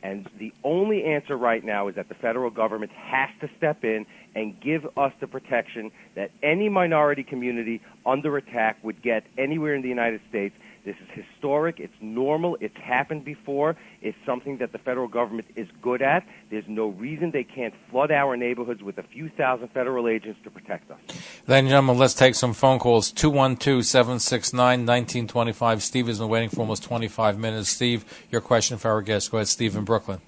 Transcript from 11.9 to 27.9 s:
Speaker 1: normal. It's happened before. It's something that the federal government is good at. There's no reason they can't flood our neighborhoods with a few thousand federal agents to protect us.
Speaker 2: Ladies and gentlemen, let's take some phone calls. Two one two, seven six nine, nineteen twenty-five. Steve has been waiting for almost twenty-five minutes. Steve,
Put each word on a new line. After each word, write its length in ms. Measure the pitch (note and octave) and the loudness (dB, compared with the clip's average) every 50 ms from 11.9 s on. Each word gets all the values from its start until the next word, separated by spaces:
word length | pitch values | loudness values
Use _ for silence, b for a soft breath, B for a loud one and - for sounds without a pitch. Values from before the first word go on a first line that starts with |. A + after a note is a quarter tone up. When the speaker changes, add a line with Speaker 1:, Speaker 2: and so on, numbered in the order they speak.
| _ _ | _ _
Speaker 1:
normal. 560 | G#2+ A2 A2 A#2+ C3 C#3 D3+ D#3+ E3+ F3 E3+ - | -14 -8 -4 -2 0 0 0 0 0 -2 -2 -4
It's 160 | - G#2 - | -6 -10 -10
happened 480 | - - - B2 B2+ C#3 - D#3+ D3+ C#3 | -12 -6 -2 -2 -2 -2 -2 -6 -10 -8
before. 540 | C3+ D3 - - - C#3 C#3 C#3+ D#3 D#3+ B B B B B | -12 -16 -14 -8 -6 -2 0 0 0 -2 B B B B B
It's 160 | - G#2+ G#2+ - - | -10 -10 -10 -8 -6
something 320 | C#3 B2+ B2 B2 C#3 C#3 B2 | -6 -6 -6 -6 -10 -8 -6
that 160 | B2+ A2+ - | -8 -8 -8
the 40 | A2+ | -10
federal 280 | - C3+ B2+ B2+ B2+ A#2 | -6 -6 -4 -4 -4 -4
government 400 | G2+ A#2 A#2+ G#2+ G#2 A2+ G#2+ _ - | -2 -2 -2 -2 -4 -8 -10 _ -10
is 100 | - A2+ - - - | -12 -12 -12 -12 -8
good 200 | - A#2+ B2 B2 | -4 -4 -2 0
at. 260 | C3+ C3+ D3+ F3+ - B B B B B | 2 2 2 2 0 B B B B B
There's 160 | A2 A2 F#2+ E2 | -8 -8 -8 -6
no 200 | G#2+ G#2+ A2 G#2+ | -4 -4 -4 -4
reason 440 | G2 F2+ A2 C3+ D#3 C#3+ F3 E3+ | -4 -6 -10 -10 -6 -4 -4 -2
they 140 | D#3 C#3+ A#2+ | -2 -4 -6
can't 280 | - - C3 B2 A2 - - - - | -6 -8 -8 -8 -8 -8 -12 -20 -6
flood 220 | A#2 B2+ C#3 D3+ | 0 0 2 2
our 240 | D#3 C#3+ C#3 C#3 B2+ | 2 2 2 2 0
neighborhoods 480 | A#2+ B2 A#2+ B2 A#2+ A#2+ A#2 A#2+ G2+ G2+ | -2 -2 -2 -2 -4 -4 -6 -6 -8 -8
with 140 | G2 G2 - | -12 -10 -10
a 60 | - | -12
few 260 | - - A#2+ D#3 D#3+ | -14 -12 -12 -12 -12
thousand 400 | - - D3 C3 B2+ A#2+ A#2+ A#2 | -6 -2 0 0 0 -2 -4 -8
federal 400 | _ C3 B2+ B2 C3 B2 A#2 A#2 | _ -4 -4 -2 -2 -2 0 0
agents 320 | A2+ A2 G2+ A2 G#2 - - | 0 -2 -4 -8 -14 -14 -16
to 60 | G#2 | -20
protect 400 | - - - - F2+ - - _ | -20 -20 -12 -10 -10 -10 -10 _
us. 60 | - - - - | -20 -20 -18 -16
Speaker 2:
Ladies 520 | - - - - - - - - B2+ C3+ | -16 -16 -14 -16 -18 -16 -2 4 4 6
and 100 | C3+ C3+ | 6 8
gentlemen, 280 | C3+ C#3 C#3 C3 B2 B2 | 6 6 6 6 6 6
let's 160 | C3+ B2+ - | 6 4 6
take 220 | - C3 C3 A#2+ | 8 6 6 6
some 160 | - - B2 | 6 0 0
phone 280 | A2 - - C3+ C3 A#2+ | 0 4 4 6 6 6
calls. 340 | - B2 A#2+ A2+ G#2 - - | 4 4 4 4 4 2 -2
Two 160 | - - D#3 | 2 2 4
one 260 | C#3+ C#3+ C3+ C3 B2+ | 4 4 4 4 2
two, 260 | A#2+ - C#3+ C#3 B2 | 0 2 2 4 4
seven 380 | A#2+ - - C3 A#2+ A2+ B2+ A#2+ | 2 4 6 6 6 6 2 -2
six 320 | - - C3 A#2 - - | 0 0 0 0 -2 -2
nine, 320 | - B2+ B2 B2 B2+ B2 A#2+ | 2 4 4 6 6 4 4
nineteen 420 | A#2 A#2+ B2 A#2+ - - B2 A#2 | 2 2 2 2 0 -4 -4 -4
twenty-five. 560 | G#2+ - B2 A#2 A#2 G#2+ - A#2+ A#2 A2+ G#2+ | -2 0 0 0 0 0 0 2 2 2 2
Steve 260 | G2 - - C3 B2 A#2 | 0 -2 0 0 0 0
has 120 | A#2 G#2 | -2 -2
been 80 | A2+ G#2+ | -2 0
waiting 220 | A2+ A2+ A#2 A2 | 2 2 0 0
for 100 | - - | -2 -2
almost 240 | A#2 G#2+ A2 - - | -2 -2 -2 -4 -4
twenty-five 560 | - B2 A2+ A2+ G#2+ - - A2+ G#2+ G#2 G2+ | -4 -4 -4 -4 -4 -2 2 2 2 2 2
minutes. 300 | A2+ A2+ A2 A2 G2+ - | -2 -2 -2 -2 -2 -2
Steve, 340 | - - B2 A#2+ | 0 0 2 0